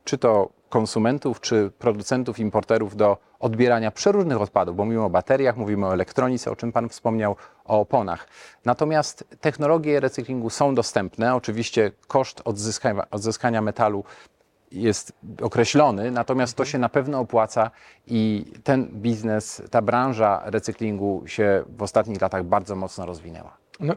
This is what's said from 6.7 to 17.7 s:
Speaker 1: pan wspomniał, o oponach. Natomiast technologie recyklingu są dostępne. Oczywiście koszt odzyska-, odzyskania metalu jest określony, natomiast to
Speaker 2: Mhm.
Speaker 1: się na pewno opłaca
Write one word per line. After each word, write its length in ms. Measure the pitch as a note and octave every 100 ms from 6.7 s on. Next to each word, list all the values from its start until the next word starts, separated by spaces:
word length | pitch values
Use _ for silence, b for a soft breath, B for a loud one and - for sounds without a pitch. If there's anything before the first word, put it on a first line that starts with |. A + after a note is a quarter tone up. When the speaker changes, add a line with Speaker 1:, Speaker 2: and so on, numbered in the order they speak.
Speaker 1:
pan 160 | A#2 A2+
wspomniał, 480 | - A#2 A2+ G#2+ G2 B B
o 160 | - A2
oponach. 480 | G#2 C3 G2 E2+ - B B B
Natomiast 600 | A#2 A#2+ D#3 D#3 D3 - - -
technologie 600 | D#3 - D3 E3 D3+ D3
recyklingu 500 | C3 - B2 B2+ A2+
są 240 | - C#3+
dostępne. 600 | C3+ - - F#2 - A2+
Oczywiście 560 | B2+ - G#2+ A#2 - G#2 - _
koszt 340 | C3+ C3 -
odzyska-, 640 | - G#2 G#2+ - B2 G2+ -
odzyskania 520 | G#2+ A2 A2 B2 A2+
metalu 420 | G#2+ G#2 A2 G2+ B B B _ _ _ _
jest 400 | F2+ A2+ G2+ - _ - -
określony, 680 | A2+ - A2+ C#3+ D3 G2 A#2
natomiast 460 | B2 A#2 C3 B2 -
to 60 |
Speaker 2:
Mhm. 100 | C3+
Speaker 1:
się 60 | C#3
na 100 | A#2+
pewno 320 | C#3+ C3+ C#3
opłaca 500 | A#2+ A#2 A2 - A2